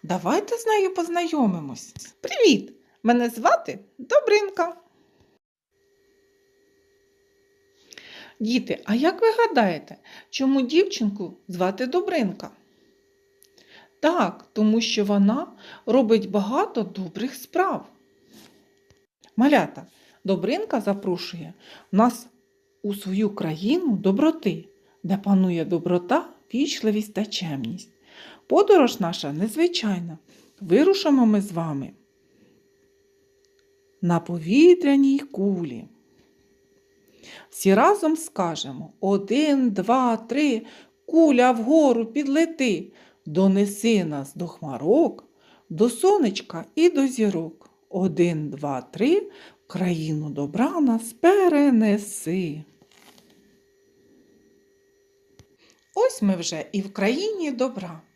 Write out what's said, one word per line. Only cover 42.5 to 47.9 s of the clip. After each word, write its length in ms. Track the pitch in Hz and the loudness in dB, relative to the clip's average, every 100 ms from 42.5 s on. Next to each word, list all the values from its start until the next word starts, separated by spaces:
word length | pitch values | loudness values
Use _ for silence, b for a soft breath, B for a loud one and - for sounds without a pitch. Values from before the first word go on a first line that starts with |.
| 330 254 170 - b b b - | 0 -2 -2 -6 b b b -6
донеси 800 | 151 190 190 202 202 233 214 | 2 2 4 0 0 2 2
нас 300 | 165 147 139 | 0 -6 -10
до 120 | - 170 | -10 -12
хмарок, 800 | - 156 123 147 262 311 - _ b b b b | -10 -12 -6 2 2 2 -2 _ b b b b
до 200 | 160 233 | 0 0
сонечка 760 | 240 370 415 240 - - 165 - | 2 2 4 2 -2 -12 -14 -10
і 140 | - 349 | 2 2
до 180 | 311 277 | 4 -2
зірок. 640 | 247 214 180 160 - _ _ | 0 0 0 -8 -14 _ _
Один, 600 | _ | _